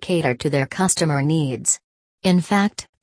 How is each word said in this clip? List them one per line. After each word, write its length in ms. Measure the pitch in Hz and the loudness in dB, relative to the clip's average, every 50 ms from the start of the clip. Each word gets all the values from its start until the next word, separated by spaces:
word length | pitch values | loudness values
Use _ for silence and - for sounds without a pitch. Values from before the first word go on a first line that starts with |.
| - - | -4 -2
cater 240 | 185 170 151 135 123 | -2 0 0 0 -2
to 140 | 123 - 156 | 0 -2 -2
their 160 | 139 143 135 | 0 0 -2
customer 560 | 131 - - 185 185 - - 170 156 147 139 | -2 -2 -2 0 0 0 0 0 0 0 0
needs. 580 | 139 147 160 160 151 135 127 - - - - - _ _ _ _ _ _ _ _ - | 0 2 2 0 0 -2 -4 -4 -2 -2 -4 -4 _ _ _ _ _ _ _ _ 0
In 180 | 190 180 180 | 2 2 2
fact, 460 | 165 - 208 202 196 208 - - - - _ _ | 2 2 2 2 2 0 -2 -6 -16 -18 _ _